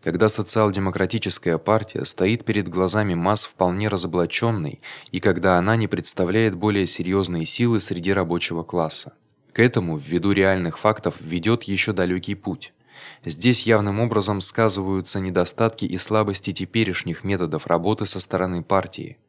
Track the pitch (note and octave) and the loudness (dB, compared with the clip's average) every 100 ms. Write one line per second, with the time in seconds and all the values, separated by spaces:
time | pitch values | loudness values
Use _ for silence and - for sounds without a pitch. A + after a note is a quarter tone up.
0 | - E2+ A2 - G#2 - G#2+ G2 F#2+ F2+ | -4 2 2 2 0 2 2 2 -2 0
1 | F#2 A2+ G2 - F2+ D#2+ - A2 G#2+ - | -2 0 -2 -2 0 -2 2 0 0 -6
2 | C#2 - F#2 A#2+ - G#2 F2 F2 F#2+ G#2 | -6 0 0 0 -2 -2 -2 -2 0 2
3 | G#2 E2+ F2 G#2+ - - F#2 F2+ G#2+ G2 | 0 0 2 2 0 0 0 2 -2 -2
4 | F2 F2 E2+ - A#2 A2 D2+ B1 - - | -2 0 0 0 0 0 -4 -8 -16 -18
5 | - D#2+ G#2 F2 F#2+ F2+ F#2 A2+ G#2 F#2+ | -8 -2 0 2 4 4 4 2 0 -2
6 | - - F2+ G2+ A2+ F2+ G#2 G2+ F2+ - | -2 0 0 2 2 0 0 0 0 -2
7 | F2 G2 F2+ E2+ D#2+ - A#2+ A2+ - F2 | 0 0 0 -2 -2 0 2 2 0 -2
8 | F2 G2 F2 F2 - E2+ E2 F2 D#2+ - | 0 0 2 -2 -2 -6 -4 -2 0 0
9 | - _ _ _ _ - A#2+ A#2+ F2 D#2 | -4 _ _ _ _ 2 4 4 -2 -6
10 | C#2+ E2+ G2 G2 F#2+ F#2+ E2+ D#2+ G#2 G#2+ | -2 0 2 4 4 2 -2 0 0 0
11 | - - D#2 F2 F2 A#2 - F#2+ - F#2+ | -4 -6 -6 -2 0 0 0 -2 -2 0
12 | F2+ F2+ F#2+ G2 - F2 - _ _ - | 0 -2 -4 -6 -6 -8 -10 _ _ -20
13 | - - - E2 A2+ A#2+ A2 A2 G#2 G2+ | -20 -14 -10 0 2 2 4 4 4 0
14 | A#2 A2 G2 G2+ - - A2+ G2 F#2+ F#2+ | 0 0 0 0 0 2 2 2 0 -2
15 | - G2+ F#2+ F2+ F2+ - A2+ - G2+ F2+ | -2 -2 0 0 0 2 0 0 -6 -2
16 | - G#2+ G#2 G2 - F2+ F2+ A#2 G#2 F2 | 0 2 2 0 -4 -6 -4 0 0 -2
17 | - D#2+ F#2 G2 E2+ D#2 - E2+ F2+ A2 | -6 -6 -4 -2 -2 -4 0 0 2 0
18 | G2+ F#2+ - F#2 F#2 F2+ E2 G2 E2+ - | -2 -2 -2 -2 -2 -4 0 0 0 -10
19 | - - | -12 -14